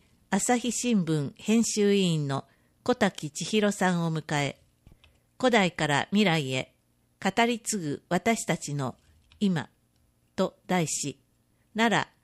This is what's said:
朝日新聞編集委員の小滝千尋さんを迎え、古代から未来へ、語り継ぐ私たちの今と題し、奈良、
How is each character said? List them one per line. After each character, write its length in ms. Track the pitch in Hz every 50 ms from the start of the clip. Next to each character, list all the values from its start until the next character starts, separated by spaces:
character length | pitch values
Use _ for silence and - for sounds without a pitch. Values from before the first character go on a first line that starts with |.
| _ _ _ _ _ _ -
朝 240 | 202 - - 247
日 140 | 240 - 247
新 320 | - - - 247 233 196 170
聞 300 | 156 160 151 139 120 -
編 280 | - - - 220 233 220
集 300 | - - 214 202 202 202
委 80 | 202
員 260 | 190 175 165 156 147
の 180 | 139 135 135 - _ _ _ _ _ _ _ -
小 120 | - 247
滝 340 | - 214 185 - - - 147
千 140 | - - 170
尋 280 | - - 214 208 208
さ 220 | 196 - 190 185 180
ん 120 | 170 170
を 80 | 165 160
迎 300 | 156 - - 156 147 143
え、 180 | 135 - _ _ _ _ _ _ - - - _ _ _ _ _ _ _
古 140 | - - 254
代 200 | 233 220 190 170
か 160 | - - 156
ら 200 | 151 147 131 - -
未 120 | 196 208 214
来 300 | 185 160 160 139 131 131
へ、 200 | 131 - - _ _ _ _ _ _ _ _ _ -
語 240 | - 196 - - 233
り 140 | 233 240 226
継 180 | - - 214
ぐ 260 | 202 160 147 139 - - -
私 360 | 165 185 - 226 226 - -
た 120 | - 170
ち 160 | - - - 147
の 220 | 143 135 120 - _ _ _ _ _ _ _ _ -
今 300 | 208 196 180 151 - - _ _ _ _ _ _ _ _ _ _ _ _ _
と 200 | - 190 - - _ _
題 200 | - 180 180 160
し、 320 | - - - - 143 - _ _ _ _ _ _ _ _ _ _ _ -
奈 320 | 214 226 233 196 156 -
良、 40 | - _ _